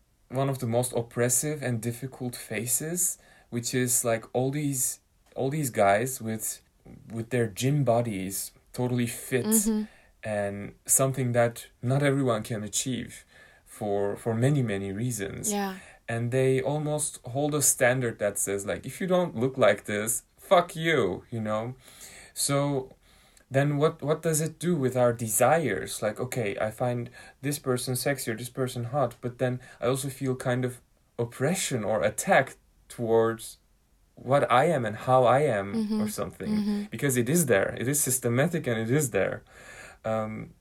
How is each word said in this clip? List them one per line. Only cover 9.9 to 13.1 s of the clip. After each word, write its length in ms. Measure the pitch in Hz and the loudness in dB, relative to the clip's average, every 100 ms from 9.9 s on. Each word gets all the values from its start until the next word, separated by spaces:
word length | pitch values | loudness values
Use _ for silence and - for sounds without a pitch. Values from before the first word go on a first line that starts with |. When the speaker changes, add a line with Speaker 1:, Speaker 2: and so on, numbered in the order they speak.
| - _ _ | -10 _ _
Speaker 1:
and 520 | 110 104 101 101 101 - | -4 -2 -2 -4 -10 -8
something 480 | - - 135 131 123 | 0 2 2 0 0
that 340 | 120 117 - - _ | 4 2 0 -16 _
not 200 | 123 135 | 0 2
everyone 400 | 143 135 131 110 | 4 4 2 0
can 200 | - 113 | -2 -6
achieve 640 | 104 - 131 120 - | -4 -4 -4 -4 -8